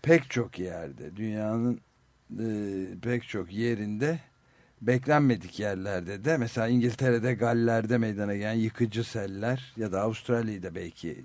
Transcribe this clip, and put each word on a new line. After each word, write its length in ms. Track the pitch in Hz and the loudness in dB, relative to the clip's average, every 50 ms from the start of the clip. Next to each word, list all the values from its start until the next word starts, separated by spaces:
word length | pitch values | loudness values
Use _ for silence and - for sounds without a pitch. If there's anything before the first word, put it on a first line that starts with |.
Pek 280 | - 143 165 165 160 - | 6 6 6 6 6 2
çok 280 | - 127 117 - - - | -2 -2 -2 -4 -4 -6
yerde, 580 | 92 90 85 85 82 71 67 - - 76 87 | -6 -6 -6 -8 -8 -10 -10 -12 -12 -12 -8
dünyanın, 640 | 101 110 110 107 107 107 107 110 117 117 123 120 - _ _ _ _ _ _ _ _ _ - | -6 -6 -4 -2 -2 -2 0 0 0 0 0 -2 -2 _ _ _ _ _ _ _ _ _ -12
e, 160 | 110 98 113 113 107 104 104 98 98 95 95 95 95 90 | -8 -4 -4 -2 -2 -2 -2 -2 -4 -4 -6 -6 -8 -6
pek 260 | 87 117 123 120 120 - | -2 -2 -2 -2 -2 -4
çok 240 | - 104 90 87 | -6 -6 -6 -4
yerinde, 680 | 95 107 117 120 117 104 104 104 107 104 131 151 165 160 - _ _ _ _ _ _ _ _ _ _ - | -4 -2 0 0 0 0 -2 -4 -2 0 0 0 0 -2 -6 _ _ _ _ _ _ _ _ _ _ -4
beklenmedik 800 | 113 113 127 127 127 139 151 147 147 135 117 95 90 90 - - | 0 2 2 2 4 4 4 6 6 6 4 2 -2 -10 -6 -4
yerlerde 640 | 104 104 98 95 95 101 98 90 87 87 101 98 104 | -2 -2 -2 -2 -4 -4 -4 -4 -4 -6 -8 -4 0
de, 120 | 147 165 | 0 2
mesela 320 | 147 117 110 - 120 113 113 | 2 0 0 0 0 2 4
İngiltere'de, 680 | 123 123 117 123 110 - 131 127 120 117 107 127 127 | 4 4 4 2 2 2 2 4 4 4 2 0 0
Galler'de 640 | 110 117 117 120 117 117 117 113 113 110 110 123 120 | 2 2 2 4 4 4 4 4 2 2 2 2 2
meydana 380 | 113 110 104 101 104 101 101 | 2 0 0 -2 -2 -2 -2
gelen 160 | 101 104 107 113 | -2 -2 0 0
yıkıcı 500 | 113 110 110 - - 120 110 101 113 113 | 2 0 0 2 0 0 0 0 -4 -4
seller 680 | - - 113 98 98 98 98 107 117 131 131 131 - - | -4 -4 -6 -6 -4 -4 -4 -2 -2 -2 -2 -4 -10 -8
ya 160 | 113 110 104 | -6 -4 -2
da 80 | 90 95 | 0 0
Avustralya'yı 600 | 101 113 110 - - - 120 117 113 110 104 95 | 0 0 -2 -4 -2 0 0 0 0 -2 -4 -6
da 120 | 90 92 82 | -8 -8 -8
belki 500 | 92 90 85 - - - 85 73 - | -8 -10 -10 -10 -8 -8 -8 -8 -10